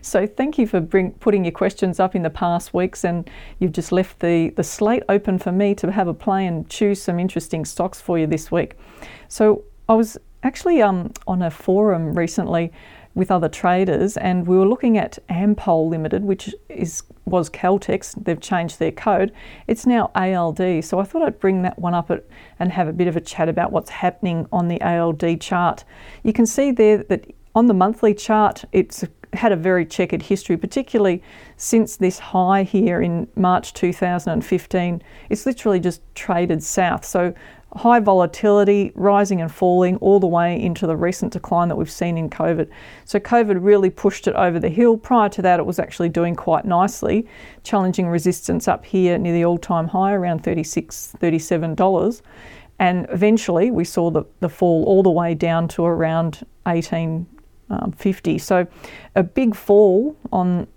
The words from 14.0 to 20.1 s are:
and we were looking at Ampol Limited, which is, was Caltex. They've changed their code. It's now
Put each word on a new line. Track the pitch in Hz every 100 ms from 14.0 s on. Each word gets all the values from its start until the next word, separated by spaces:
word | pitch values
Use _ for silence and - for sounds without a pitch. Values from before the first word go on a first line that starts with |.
| 190 -
and | 185 180 175
we | 185
were | 190
looking | 247 247 214
at | - - -
Ampol | 175 202 208 - 165 160
Limited, | 165 156 185
which | 202 190 - - _
is, | 311 165 - - - -
was | 180 156
Caltex. | - 180 196 - 196 - - -
They've | 160
changed | - 185 170 -
their | 160
code. | - - 202 196 - - - -
It's | 226 254
now | 240 190